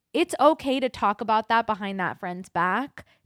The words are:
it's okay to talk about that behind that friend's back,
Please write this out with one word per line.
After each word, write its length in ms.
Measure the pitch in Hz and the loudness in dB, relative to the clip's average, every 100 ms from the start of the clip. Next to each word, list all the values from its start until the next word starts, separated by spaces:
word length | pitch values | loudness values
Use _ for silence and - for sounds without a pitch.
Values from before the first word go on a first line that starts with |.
| _ | _
it's 220 | 240 339 - | 0 0 4
okay 400 | 285 320 277 269 | 2 2 -2 0
to 80 | 247 | -2
talk 320 | - 208 202 | 0 0 0
about 260 | 220 220 214 | 0 0 2
that 180 | 233 226 | 2 2
behind 340 | 208 202 196 | -2 -4 -4
that 180 | 170 - | -4 -4
friend's 300 | 185 180 185 | -8 -8 -6
back, 560 | 175 180 202 277 - - _ | -2 0 0 -4 -10 -20 _